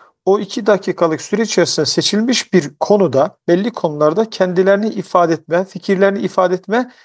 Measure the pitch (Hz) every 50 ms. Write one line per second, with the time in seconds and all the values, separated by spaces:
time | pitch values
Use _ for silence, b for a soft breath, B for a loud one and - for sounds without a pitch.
0 | b b b b _ 185 196 214 208 196 - 247 202 220 202 185 - 196 - -
1 | 175 165 156 139 - - 202 202 226 208 - 190 170 - - 165 147 - - 175
2 | 151 - 202 208 226 262 240 - - - - 180 143 147 - _ - - 208 208
3 | 190 147 123 131 151 - - _ _ - 175 180 202 247 - - - 160 147 147
4 | 151 151 165 208 226 220 - - 185 180 175 180 185 190 202 202 220 220 - 202
5 | - - - 180 175 165 165 156 - - 160 180 190 185 - 185 - - 196 180
6 | 196 196 196 214 214 180 - 196 185 175 185 180 - 190 208 247 254 247 b b